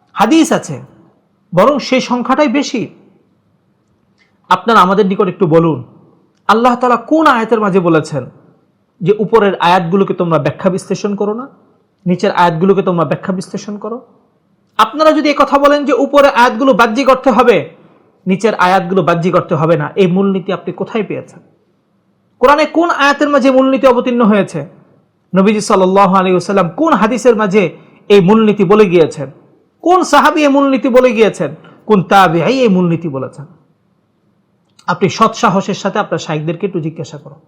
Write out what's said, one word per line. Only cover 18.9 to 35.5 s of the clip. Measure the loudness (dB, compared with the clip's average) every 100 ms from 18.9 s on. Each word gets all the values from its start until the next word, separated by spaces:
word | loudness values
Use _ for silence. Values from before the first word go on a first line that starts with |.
| -2
বাহ্যিক | 0 0 0
অর্থে | -2 -2
হবে | -2 0 0
না, | -2 -2
এই | 0
মূলনীতি | 2 0 -2 -4
আপনি | -8 -8
কোথায় | -10 -8 -8
পেয়েছেন? | -6 -8 -12 -20 _ _ _ _ _ _ _ _ _ _
কোরআনে | 2 2
কোন | 0 0 -2
আয়াতের | 0 0 0 0
মাঝে | 2 2
মূলনীতি | 2 2 2 2
অবতীর্ণ | 2 0 0
হয়েছে? | 2 2 -2 -8 -12 -18 _ _ _ _ _ 0
নবীজি | 0 0
সাল্লাল্লাহু | 0 0 2 2 2
আলাইহি | 2 2
ওয়াসাল্লাম | 0 0 -2 -2
কোন | -2 0
হাদিসের | 0 0 0 0 0
মাঝে | 0 0 0 -6 -20 _ _
এই | 4
মূলনীতি | 4 4 2 2
বলে | 2 4 4
গিয়েছেন? | 2 0 -2 -14 -16 _ _ _ _
কোন | 0 0
সাহাবী | 2 2 2 2
এই | 0
মূলনীতি | 2 0 0 2
বলে | 2 2
গিয়েছেন? | 2 0 0 -8 -8 -20 -20 0
কোন | 0
তাবেঈ | 2 2 4 2 0 0
এই | 2
মূলনীতি | 2 0 -2 -6
বলেছেন? | -8 -10 -14 -20 _ _ _ _ _ _ _ _ _ _ _ _ _ -8
আপনি | -2 -2
সৎসাহসের | 0 0 2 0